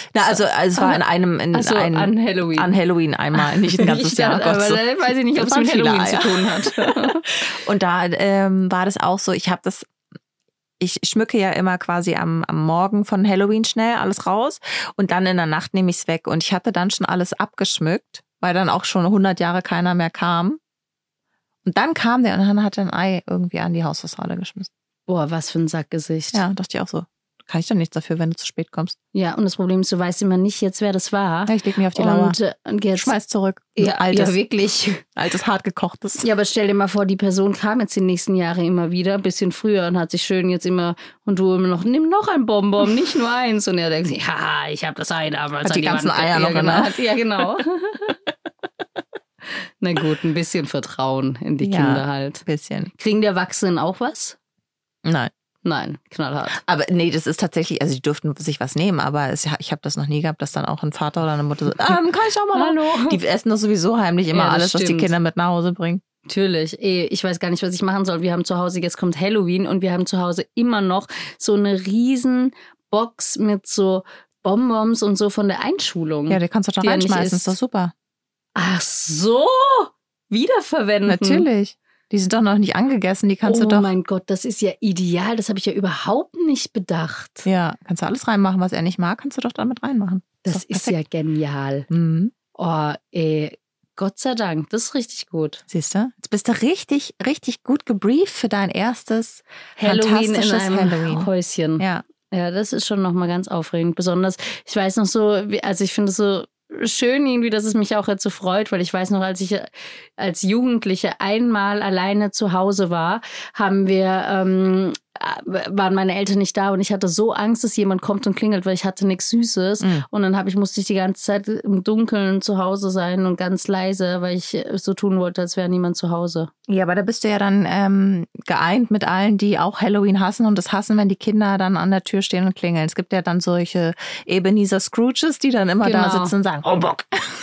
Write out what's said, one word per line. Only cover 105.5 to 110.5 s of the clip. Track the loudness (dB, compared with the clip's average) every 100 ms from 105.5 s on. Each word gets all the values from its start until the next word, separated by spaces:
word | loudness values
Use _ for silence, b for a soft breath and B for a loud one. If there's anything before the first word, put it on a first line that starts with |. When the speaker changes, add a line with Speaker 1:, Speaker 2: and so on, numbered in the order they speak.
| -4
Speaker 2:
also | -2 -2
ich | -2
finde | 0 0
es | 0
so | 0 -2 -6 _ -16 -6
schön | -4 0 0 2 2
irgendwie, | 0 0
dass | 0 0
es | 0
mich | 0 0
auch | 0
jetzt | -2
so | -4
freut, | -4 -2 0 0
weil | -2
ich | -2
weiß | -2 0
noch, | 0
als | 0 -2
ich | -4 -4 -6 B B B B -6
als | -4 -2
Jugendliche | 0